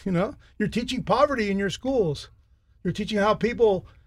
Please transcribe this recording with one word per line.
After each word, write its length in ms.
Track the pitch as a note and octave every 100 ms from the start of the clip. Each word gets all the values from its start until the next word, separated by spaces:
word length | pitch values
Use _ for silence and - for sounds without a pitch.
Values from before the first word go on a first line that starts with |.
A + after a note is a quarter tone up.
you 60 | -
know? 220 | F3 G#3+ D4 - -
You're 100 | G#3
teaching 360 | - B3 B3+
poverty 460 | - A#3 C#4+ C4+ G#3
in 80 | G3
your 120 | G3+
schools. 600 | - B3+ C4+ F3 C#3 - - _ _ _ _
You're 100 | F#3
teaching 260 | - G3+ G#3
how 160 | G3+
people, 520 | G#3 A3 A#3+ A3+ F#3 - -